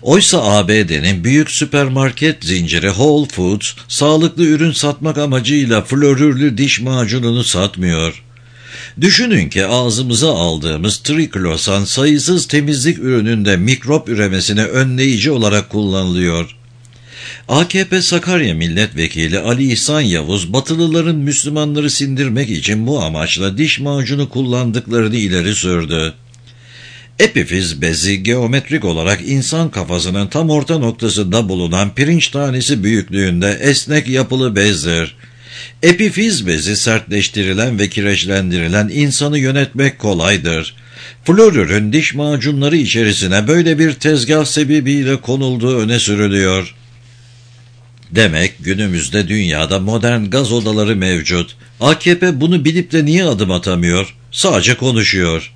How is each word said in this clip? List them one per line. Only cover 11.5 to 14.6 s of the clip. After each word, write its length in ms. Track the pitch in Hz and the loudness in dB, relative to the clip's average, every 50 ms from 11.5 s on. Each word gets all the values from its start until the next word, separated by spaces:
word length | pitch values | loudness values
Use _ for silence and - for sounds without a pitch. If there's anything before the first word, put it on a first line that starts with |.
| 80 76 - - 98 101 101 | -2 -2 -2 -2 0 0 -2
sayısız 640 | 95 - - 135 151 151 147 - - 180 175 - - | -2 -2 0 2 4 4 2 2 2 0 0 0 0
temizlik 500 | - 147 147 143 151 135 120 160 175 160 | 0 0 0 0 -2 0 0 0 -2 0
ürününde 580 | - 127 131 120 104 110 117 110 101 101 98 | -2 0 0 0 2 0 0 0 2 2 2
mikrop 520 | 90 90 110 131 127 - 120 147 156 - - | 2 2 2 0 0 0 0 0 0 0 -2
üremesini 560 | 117 104 107 101 92 95 87 - 104 104 | -2 0 0 0 0 0 -2 0 0 0